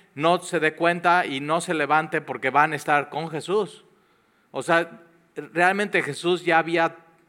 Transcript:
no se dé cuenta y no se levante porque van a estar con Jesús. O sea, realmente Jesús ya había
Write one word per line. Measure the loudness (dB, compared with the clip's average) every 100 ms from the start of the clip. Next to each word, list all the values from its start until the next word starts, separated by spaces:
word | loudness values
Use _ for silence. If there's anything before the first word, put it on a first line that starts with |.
| _ -2
no | 2 2
se | 0 0
dé | 0
cuenta | 2 0 2 2 2 2
y | -4
no | -2 -2
se | 0 -2
levante | 2 2 0 -6
porque | -6 -4 0
van | 2 2
a | 0
estar | 0 0 0
con | -8 -8
Jesús. | -8 -4 -2 -2 -10 _ _ _ _ _ _ _
O | -8
sea, | 0 2 0 -10 -20 _ _ -14
realmente | -6 0 2 2 -2 -2
Jesús | -2 -4 -2 0
ya | 2 2
había | 2 0 0 -2 _ _